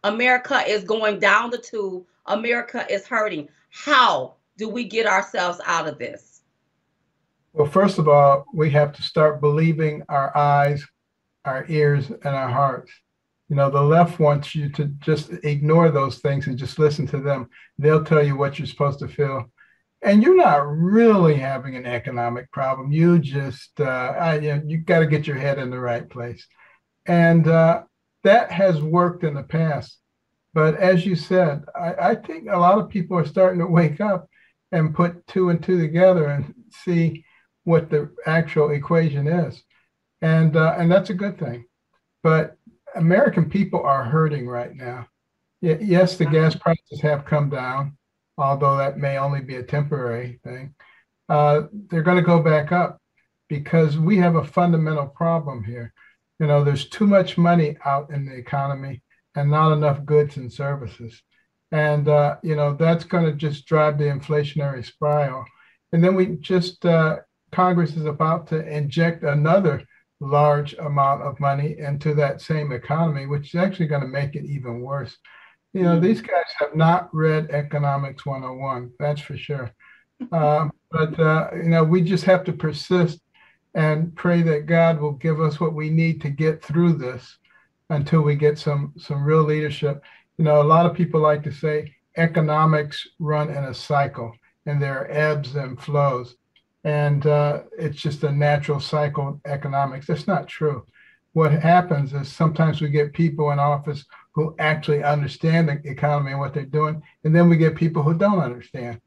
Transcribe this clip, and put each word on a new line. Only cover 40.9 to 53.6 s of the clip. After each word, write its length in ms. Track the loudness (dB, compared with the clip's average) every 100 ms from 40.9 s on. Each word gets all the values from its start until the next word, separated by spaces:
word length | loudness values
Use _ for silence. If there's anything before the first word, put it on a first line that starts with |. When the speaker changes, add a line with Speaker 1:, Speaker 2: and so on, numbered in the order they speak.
Speaker 2:
that's 180 | 4 2
a 60 | -4
good 240 | -6 -6
thing. 260 | -10 -10 -16 _ _ _ _ _
But 340 | 2 2 0 _ -20 _ -14 0
American 540 | 2 4 4 2 0
people 320 | 0 -2 -2
are 200 | 0 0
hurting 440 | 0 0 0 -2 -6
right 280 | -8 -10 -12
now. 320 | -14 -14 -16 _ _ _ _ _
Y-, 160 | -2 0
yes, 360 | 2 4 4 2
the 80 | 0
gas 300 | 2 2 0
prices 460 | -2 -2 _ -4
have 240 | -2 -2 -2
come 240 | -2 -2
down, 460 | -4 -6 -6 -6 -10 _ _ _ -4
although 400 | -2 2 2 2
that 200 | -2 -2
may 200 | -4 -2
only 240 | -4 -4
be 160 | -8 -12
a 60 |
temporary 760 | -6 -4 -2 -4 -4 -6 -8 -14
thing. 300 | -16 -16 -16 _ _ _ _ _ -2
Uh, 340 | 2 4 2 0 -14 -6
they're 120 | -2
gonna 200 | 2 4
go 180 | 4 4
back 300 | 4 2 2
up 280 | 0 -2 -6 _ _ _ _ _
because 500 | -10